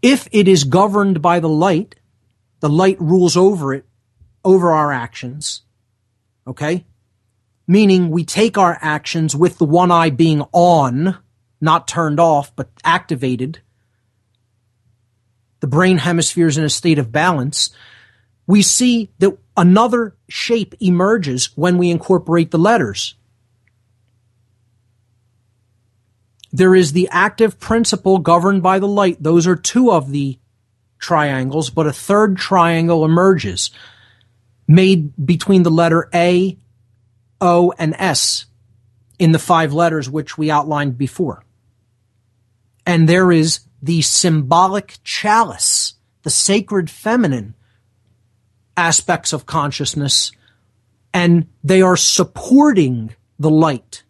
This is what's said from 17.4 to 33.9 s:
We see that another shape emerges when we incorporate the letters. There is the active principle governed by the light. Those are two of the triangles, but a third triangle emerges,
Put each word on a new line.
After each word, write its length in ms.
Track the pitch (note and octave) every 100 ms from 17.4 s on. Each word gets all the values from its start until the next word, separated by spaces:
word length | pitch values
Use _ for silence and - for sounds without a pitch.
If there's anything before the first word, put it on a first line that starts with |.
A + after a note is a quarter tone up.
| C3 - - _ - - _ _ _ _ -
We 160 | G3+
see 480 | G3 - B3 A#3 G#3 _
that 180 | G3 - _ -
another 640 | F3 F#3+ A#3 A#3+ A3+ _ _
shape 480 | - - A#3 G3+ -
emerges 720 | F#3+ F3+ F#3 A3+ D#3 B2+ - -
when 220 | E3+ F3+
we 120 | F3
incorporate 640 | E3+ - F3+ - E3+ E3
the 80 | E3
letters. 560 | F3+ A3+ B2 F#2+ - - _ _ _ _ _ _ _ _ _ _ _ _ _ _ _ _ _ _ _ _ _ _ _ _ _ _ _ _ _ _ _ _ _
There 240 | C3 F#3 F#3
is 160 | F3
the 160 | D3+ F#3
active 480 | F3 G3+ - A3 -
principle 600 | - A3+ A#3 G3+ - F#3+
governed 440 | D#3+ E3+ F3+ G3
by 180 | F#3 F#3+
the 80 | G3+
light. 340 | G3+ G3 -
Those 240 | C#3+ E3+ E3+
are 80 | F3
two 380 | - A#3+ B3+
of 180 | F3+ C3+
the 260 | C#3+ C#3 B2+ _ _ _ _ _ _
triangles, 680 | - E3 D3 C3 C3 D3 C#3
but 180 | - D3+
a 60 |
third 420 | C#3 - G3+ G#3+ F#3
triangle 720 | - F#3+ E3+ E3 E3 E3 D#3
emerges, 640 | E3 F#3+ F3+ G#2+ F2+ - - -